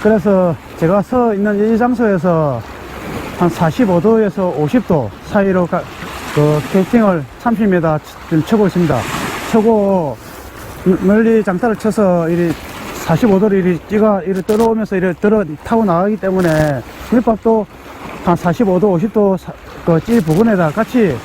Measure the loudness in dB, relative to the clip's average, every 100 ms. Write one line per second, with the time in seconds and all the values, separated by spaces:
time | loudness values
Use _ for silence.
0 | 2 2 2 2 2 -2 -8 -4 0 0
1 | 0 0 0 0 0 0 0 2 0 0
2 | 0 0 2 0 0 -2 -8 -14 -14 -14
3 | -10 -10 -10 -2 -2 2 -2 2 2 2
4 | 2 2 2 0 -4 -2 0 0 0 0
5 | -2 -8 -4 0 2 0 0 -2 -6 -12
6 | -14 -12 -6 0 2 2 0 0 2 2
7 | 2 0 -4 -6 -2 0 2 2 2 -2
8 | -4 -18 -2 -2 2 2 2 2 0 0
9 | -2 -6 -6 -8 0 2 4 2 2 0
10 | -2 -6 -14 -18 -18 -16 -16 -4 0 2
11 | 4 4 4 2 2 0 0 0 -2 2
12 | 2 2 0 0 0 -2 -8 -14 -12 -12
13 | -2 2 4 4 4 2 0 -2 -2 2
14 | 2 2 -2 -4 0 2 2 0 -2 -2
15 | -2 0 0 2 0 -8 -2 0 2 2
16 | 0 -2 -2 0 2 2 2 0 -6 -14
17 | 0 0 2 0 2 0 -2 -12 -20 -18
18 | -16 -6 -2 0 0 0 2 2 2 2
19 | 0 2 2 0 -6 -18 -18 -8 0 0
20 | 2 0 2 2 4 2 0 0 -2 2
21 | 0 0